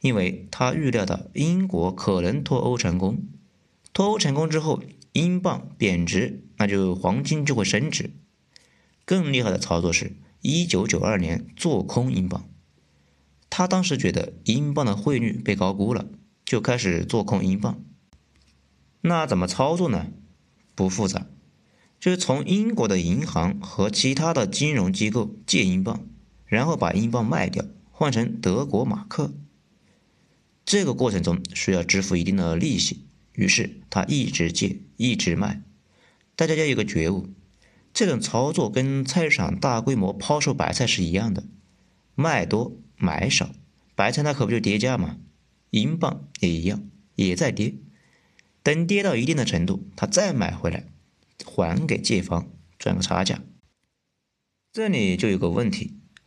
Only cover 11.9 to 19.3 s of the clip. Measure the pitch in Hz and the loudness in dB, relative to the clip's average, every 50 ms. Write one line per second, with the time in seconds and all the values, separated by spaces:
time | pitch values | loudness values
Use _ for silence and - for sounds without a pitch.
11.9 | - 123 123 131 131 92 92 90 - 92 - - - - _ _ _ _ _ _ | 0 0 0 0 0 0 -2 -2 -4 -6 -8 -10 -20 -20 _ _ _ _ _ _
12.9 | _ _ _ _ _ _ _ _ _ _ _ _ - - 180 185 185 185 180 185 | _ _ _ _ _ _ _ _ _ _ _ _ -2 -2 0 2 2 2 2 0
13.9 | 147 127 - 92 82 - - - - - - - 110 131 147 147 143 156 143 110 | 0 0 0 0 0 0 -4 -4 -8 -8 -2 0 2 2 2 0 0 2 2 2
14.9 | 101 101 - 147 143 123 117 110 - - - - 101 95 95 95 98 98 98 110 | 0 0 0 0 2 2 0 0 -2 -2 0 -2 0 2 2 0 2 0 0 0
15.9 | 123 - - - - - - _ _ _ _ - - 113 110 - 120 123 113 95 | 0 -2 -4 -8 -12 -20 -20 _ _ _ _ -2 -2 0 2 2 0 2 2 0
16.9 | 87 82 87 87 - 113 101 101 104 95 98 95 95 101 110 120 - - - - | 0 0 0 0 0 0 0 2 0 0 2 2 0 0 0 -2 -4 -4 -10 -18
17.9 | - _ _ _ - _ _ _ _ _ _ _ _ _ _ _ _ _ _ _ | -20 _ _ _ -20 _ _ _ _ _ _ _ _ _ _ _ _ _ _ _
18.9 | _ _ - 165 175 165 156 135 | _ _ 0 0 2 2 2 2